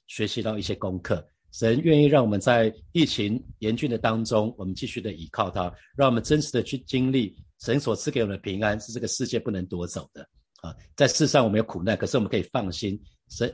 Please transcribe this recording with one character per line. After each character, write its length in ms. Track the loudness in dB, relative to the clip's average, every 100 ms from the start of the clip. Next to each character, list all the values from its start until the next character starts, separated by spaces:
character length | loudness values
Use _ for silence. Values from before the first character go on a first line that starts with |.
| -14
学 200 | -6 -4
习 140 | -2
到 140 | -4 -4
一 40 |
些 140 | -4 -4
功 260 | -4 -6
课， 260 | -4 -4 -6 _ _
神 300 | -2 2 4
愿 200 | 4 6
意 40 | 8
让 180 | 6
我 60 | 4
们 100 | 2
在 340 | 4 4 4 -2 -4
疫 120 | 0 2
情 380 | 0 -2 -4 -6 -6
严 160 | -2 -2
峻 140 | -2
的 80 | -2
当 260 | 0 0
中， 300 | 0 2 0 -2
我 60 |
们 100 | -8
继 120 | -6 -8
续 160 | -6
的 100 | -8
倚 160 | -8 -6
靠 180 | -4 -2
他， 240 | -2 -4 -6 _ 2
让 100 | 2
我 60 |
们 100 | 2
真 180 | 2 0
实 100 | 2
的 100 | -2
去 160 | -2 -6
经 340 | -4 0 2
历 240 | 0 -2 -6 -20 _
神 200 | -2 0
所 160 | 0 -2
赐 160 | -2
给 100 | -2
我 60 | -2
们 100 | -4
的 40 |
平 220 | -6 -2
安， 160 | -2 -2
是 140 | -6
这 60 | -8
个 80 | -6
世 180 | -4 -2
界 140 | -2
不 100 | -2
能 160 | -4 -4
夺 220 | -6 -6
走 200 | -8 -12
的 80 | -16 -20 _ _ _
啊。 140 | -16 -16 -10 2
在 120 | 2
世 180 | 4 4
上 180 | 4
我 60 | 4
们 80 | 2
有 60 |
苦 180 | 0 -2
难， 160 | -2 -2
可 80 | 0
是 120 | 0
我 40 |
们 80 | 0
可 80 | -2
以 60 |
放 280 | -2 -4 -4
心， 280 | -4 -6 -6 -12 _ _
神， 220 | -4 -4